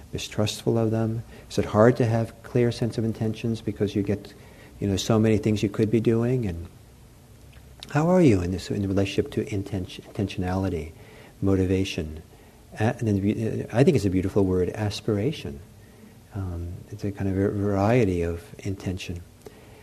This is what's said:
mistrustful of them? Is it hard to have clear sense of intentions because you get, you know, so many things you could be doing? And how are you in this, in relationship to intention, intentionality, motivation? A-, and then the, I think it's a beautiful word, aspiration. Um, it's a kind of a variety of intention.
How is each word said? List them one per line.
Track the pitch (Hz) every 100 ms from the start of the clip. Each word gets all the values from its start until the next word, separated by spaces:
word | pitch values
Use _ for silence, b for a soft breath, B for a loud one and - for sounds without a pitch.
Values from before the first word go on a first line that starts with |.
| B
mistrustful | - - - 107 - - 117
of | 113
them? | 110 113 113 - B B
Is | -
it |
hard | - 107 117 127
to | 117
have | 117 113 -
clear | - 123 120
sense | - 117 110
of |
intentions | 113 107 110 107 117 110
because | - 101 101
you | 104
get, | 98 101 - - B B B B
you | 101
know, | 95
so | - 110
many | 110 107
things | 110 104
you | 104
could | - 104
be | 113
doing? | 113 113 120 127 107
And | 85 85 - - - - - - - - - - - -
how | 147 165
are | 185
you | 156 98
in | 87
this, | 92 -
in | 104 98
relationship | 95 98 - 104
to | - 104
intention, | 101 95 98 90 - -
intentionality, | - 98 - 90 95 95 85 78 - B B B B
motivation? | 98 95 92 95 95 - 78 78 - b b b b -
A-, | 110 -
and | 110
then | 101
the, | 98 107 110 113 -
I | 110
think | 185 131
it's |
a | 98
beautiful | 92 92 101
word, | 92 92 87
aspiration. | - 104 - - 101 120 156 - 69 - - B B B B -
Um, | 101 95 85 85 92 -
it's | 104
a | 104
kind | 95 98
of | 95
a | 101
variety | 104 101 98 101 117 101 87
of | 85 85 - -
intention. | 104 95 101 92 - 87 - - B B B B